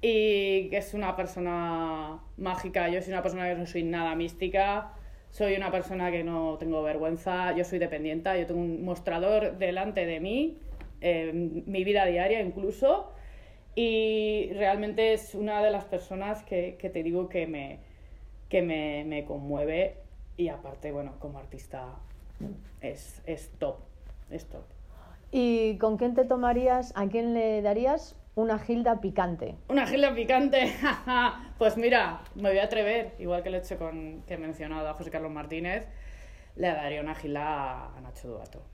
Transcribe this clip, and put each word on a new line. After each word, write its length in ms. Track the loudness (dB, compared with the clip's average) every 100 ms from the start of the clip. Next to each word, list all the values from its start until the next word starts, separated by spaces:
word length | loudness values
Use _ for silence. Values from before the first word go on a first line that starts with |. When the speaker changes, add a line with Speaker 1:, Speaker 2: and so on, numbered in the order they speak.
Speaker 1:
y 680 | 4 4 6 4 4 2 2
que 80 | -2
es 160 | -2
una 220 | -4 -2 -2
persona 1040 | -4 -2 -2 0 0 -2 -2 -4 -6 -10 -14 -8
mágica. 500 | -4 -4 -2 0 2
Yo 120 | 0
soy 120 | -2
una 100 | -2
persona 220 | -2 -2 -2
que 80 | -2
no 100 | -2
soy 180 | -2
nada 320 | -2 0 0 0
mística, 760 | -4 -2 0 4 4 2 -2 -12 -16 -18 -20
soy 240 | -2 2 2
una 160 | 2
persona 400 | -2 -2 -2 0
que 120 | 0
no 340 | 0 0 -2 -2
tengo 240 | -2 0
vergüenza, 680 | 0 0 0 0 -2 0 0
yo 100 | 0 0
soy 140 | 0
dependienta, 580 | -2 -2 -4 -2 0 0
yo 80 | 0
tengo 140 | -2
un 240 | -2 -2 -4
mostrador 720 | -4 -2 0 4 4 2 0
delante 480 | 0 0 -2 0 0
de 140 | -2
mí, 400 | -2 0 0 -4 -12 -12 -12 -2
eh, 300 | 2 2 0
mi 500 | -2 -2 -4 -4 -2
vida 220 | 4 4 6
diaria 360 | 4 4 2
incluso, 720 | 0 -2 -4 2 4 4 0 -12 -16 -16 -18 -20 -8
y 800 | 0 2 4 4 2 2 0 0
realmente 600 | 2 2 2 0 2 4
es 200 | 4 0 -4
una 260 | -2 4
de 80 | 4
las 120 | 2 -2
personas 580 | -6 -4 -6 -4 -6
que, 340 | -2 -2 -2 -4
que 100 | -6
te 120 | -2
digo 240 | 0 0 0
que 200 | -2 -2
me, 320 | -4 -8 -12 -18 -20 -20 -18 -18 -18 0
que 120 | 2
me, 420 | 2 0 -2 -4 -4
me 200 | -4 -4
conmueve 720 | -8 -4 -2 0 2 0 -2 -16 -16 -16 -4
y 120 | -4
aparte, 420 | -4 -12 -10 -8
bueno, 220 | -6 -8 -10
como 200 | -12 -12
artista 480 | -14 -16 -12 -12 -12 -14 -16 -16 -16 -10 -10 -10 -14 -10
es, 400 | -10 -10 -14 -14 -8
es 240 | -8 -8 -4
top, 200 | -4 -4 -12 -18 -16 -16 -12
es 160 | -12 -10
top. 160 | -14 -14 -18 -18 -18 -18 -20 -2
Speaker 2:
¿Y 460 | 2 4 4 4 4
con 180 | 2 4
quién 160 | 2
te 100 | 4
tomarías, 680 | 4 4 4 4 4 4 2 -2
a 120 | 0
quién 260 | 2 2
le 280 | 2 4 4
darías 540 | 2 4 4 2 -2 -18 -8 0
una 220 | 2 2
gilda 440 | 2 2 4 4
picante? 540 | 2 0 0 0 -6 -8 2
Speaker 1:
Una 180 | 2 4
gilda 280 | 6 6 4
picante. 580 | 4 6 8 6 4 2
<laughs> 40 | 0 0 2 4 4 0 -12 4
Pues 200 | 4 6
mira, 420 | 6 6 4 -2 -10 0
me 140 | 4
voy 100 | 4
a 60 | 4
atrever, 480 | 2 2 2 -2 -6
igual 240 | -2 -2
que 80 | 0
lo 60 | -4
he 40 |
hecho 160 | -4 -6
con, 460 | -6 -6 -10 -12 -10
que 60 |
he 40 | -8
mencionado 520 | -8 -8 -6 -4 -4
a 40 |
José 160 | -6 -6
Carlos 220 | -6 -6
Martínez, 540 | -8 -6 -4 -2 -4 -4 -12 -14 -14 -16 -18 -18 0
le 100 | 0
daría 320 | 2 -2 -4
una 160 | -4 -6
gilda 680 | -4 -4 -2 -2 -4 -6 -10 -14
a 60 |
Nacho 260 | -14 -12 -12
Duato. 340 | -12 -12 -16 -18